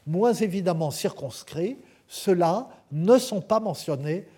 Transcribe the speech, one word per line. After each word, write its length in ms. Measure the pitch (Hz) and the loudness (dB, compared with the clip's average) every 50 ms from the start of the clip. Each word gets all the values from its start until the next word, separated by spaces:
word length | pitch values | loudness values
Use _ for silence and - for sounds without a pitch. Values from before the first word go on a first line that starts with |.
| - | -8
moins 280 | 147 156 180 220 240 226 | -4 0 2 2 2 2
évidemment 560 | - 220 208 170 196 180 180 175 160 165 151 | 2 0 -2 -2 0 0 0 0 0 0 -2
circonscrits, 880 | 156 - - 196 - - 143 131 120 - - - - 147 170 208 269 - - - _ _ _ | -2 -2 -4 -4 -4 -6 -10 -10 -10 -12 -16 -12 -8 -4 -4 -4 -6 -8 -14 -20 _ _ _
ceux-là 640 | - - - - 208 190 175 175 165 175 214 262 - - - _ - 143 | -18 -16 -4 0 2 2 4 4 2 2 0 -2 -6 -12 -20 _ -8 -4
ne 260 | 151 165 196 240 262 | 0 4 6 6 6
sont 220 | 247 - 214 196 | 6 2 -4 -4
pas 200 | - - 214 220 | -2 0 0 0
mentionnés, 680 | 220 208 156 - - - 151 131 139 151 156 190 202 - - | 0 -2 -6 -6 -6 -6 -4 -4 -4 -4 -4 -6 -6 -10 -18